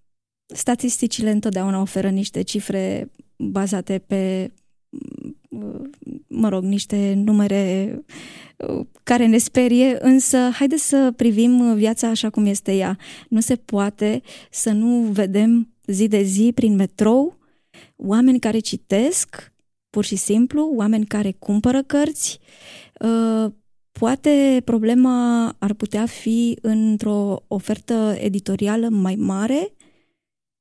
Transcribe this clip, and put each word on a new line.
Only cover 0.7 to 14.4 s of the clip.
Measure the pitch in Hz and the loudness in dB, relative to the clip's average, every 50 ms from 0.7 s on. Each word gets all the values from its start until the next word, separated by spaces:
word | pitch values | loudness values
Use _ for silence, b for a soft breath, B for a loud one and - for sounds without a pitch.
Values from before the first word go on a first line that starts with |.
| 240 - - 240 - - 247 226 - - 226 214 | -2 -2 -2 -4 -2 -2 -2 -4 -4 -2 -2 0
întotdeauna | 208 208 208 220 190 185 185 196 196 190 | 0 0 -2 -2 -2 -2 -2 -2 -2 -2
oferă | 196 185 - 190 190 196 | -2 -2 -2 -2 -2 0
niște | 190 190 202 - - - 190 | 0 -2 -2 -4 -4 -6 -6
cifre | - - 208 - - 196 190 190 190 196 - - - - - _ _ _ | -4 -6 -6 -6 -4 -4 -4 -4 -4 -6 -6 -8 -12 -16 -20 _ _ _
bazate | - - 202 190 190 196 190 202 185 180 - 196 185 - | -8 -8 -6 -4 -2 -2 -2 -2 -4 -4 -4 -6 -6 -4
pe, | - 202 196 190 190 190 190 185 - - _ _ _ _ _ _ _ - - - - - - - - 294 - _ _ | -4 -4 -2 -2 -2 -2 -4 -4 -8 -10 _ _ _ _ _ _ _ -16 -16 -14 -14 -14 -16 -16 -16 -18 -18 _ _
uh, | - 208 208 202 - - 269 277 285 _ - - - - - _ | -14 -12 -12 -12 -12 -12 -14 -16 -18 _ -18 -16 -16 -16 -16 _
mă | - 226 220 214 | -4 -2 0 0
rog, | 196 185 185 | 0 0 -2
niște | 190 202 202 - - 208 202 202 196 196 | -2 -2 -2 -4 -4 -4 -2 -2 0 0
numere, | 196 202 214 214 208 208 202 196 202 196 185 185 190 196 214 - 294 302 B B B B B B B B B B | 0 2 2 2 2 2 2 0 0 0 0 -2 -2 -4 -4 -6 -10 -14 B B B B B B B B B B
uh, | - - - - - - - - _ _ | -12 -10 -8 -8 -8 -8 -10 -14 _ _
care | - 240 247 240 | 0 2 4 4
ne | 226 220 233 | 4 4 4
sperie, | - - - 254 247 247 240 247 254 269 247 - - | 2 2 0 0 2 4 4 4 4 2 2 2 4
însă | 262 262 262 - - - 254 247 247 233 | 4 4 4 4 2 2 2 2 0 0
haideți | - 277 269 302 302 - - | 0 0 0 0 -2 0 0
să | 285 269 269 254 240 | 2 2 2 2 2
privim | - 240 240 208 208 233 247 247 247 240 233 226 | 2 2 2 4 4 4 4 4 4 4 4 2
viața | 208 214 220 226 - - 233 | 2 2 0 0 0 -2 -2
așa | 226 220 - 214 | -2 -2 -2 -2
cum | - 214 208 | 0 0 0
este | 202 202 202 - - 196 | 0 0 -2 -2 -2 0
ea. | 190 185 185 190 B B B B B B B | 0 0 -2 -4 B B B B B B B
Nu | 233 220 | 0 0
se | 226 - 254 | 0 0 -2
poate | 240 - - 214 202 202 208 202 - 208 208 220 262 B B B B | -2 -2 -4 -2 -2 -2 -2 -2 -2 -2 -2 -2 -2 B B B B